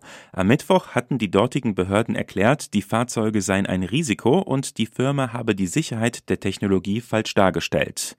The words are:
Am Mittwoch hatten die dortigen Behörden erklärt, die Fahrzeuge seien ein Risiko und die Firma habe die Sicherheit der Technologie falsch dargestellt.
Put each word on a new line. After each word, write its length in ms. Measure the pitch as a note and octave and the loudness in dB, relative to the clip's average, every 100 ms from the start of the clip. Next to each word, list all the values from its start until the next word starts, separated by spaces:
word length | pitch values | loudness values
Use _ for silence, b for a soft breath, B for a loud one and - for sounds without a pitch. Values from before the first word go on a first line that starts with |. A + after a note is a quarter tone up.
| B B B | B B B
Am 140 | - F#2+ | 0 2
Mittwoch 420 | C#3+ - F3+ - | 2 2 0 0
hatten 280 | - - C3 | -4 -2 -2
die 140 | G2+ | 2
dortigen 420 | G2 A#2 C#3+ B2+ | 2 2 0 -2
Behörden 420 | F#2+ F#2 G2+ A2+ - | -2 0 0 0 -4
erklärt, 580 | - F#2+ G#2+ D3 - | -4 0 2 0 -2
die 80 | G2+ | -4
Fahrzeuge 600 | - A2+ B2 A#2+ G#2+ G#2+ | 0 -2 -2 -2 -2 0
seien 240 | F#2+ F#2+ - | 0 0 0
ein 180 | F#2 | -2
Risiko 560 | F2 C3+ D3 F#2+ A2+ F3 | -2 -2 0 0 2 2
und 380 | - C3+ C3 - | 2 -4 -4 -4
die 80 | A2 | -4
Firma 460 | - C3 C#3 B2+ | -2 0 0 -2
habe 240 | B2 A2+ G2 | -2 -2 0
die 120 | F#2 | 0
Sicherheit 600 | - - A2+ A#2 - - | -2 -2 -2 -2 -2 -4
der 120 | F#2+ | -2
Technologie 580 | G2 - G2+ F#2+ G2 A2 | -2 -2 0 0 0 -4
falsch 340 | - A2 A2 | -2 -2 0
dargestellt. 840 | - F#2+ - - D#2+ - - - | 2 2 2 -2 0 -2 -4 -10